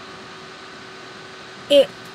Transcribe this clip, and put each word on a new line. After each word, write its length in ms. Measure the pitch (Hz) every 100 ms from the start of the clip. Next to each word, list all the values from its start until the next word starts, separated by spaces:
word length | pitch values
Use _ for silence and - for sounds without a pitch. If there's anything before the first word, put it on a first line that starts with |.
| - 381 381 - 381 381 381 - - - - - - - - - -
E 200 | 285 247 - -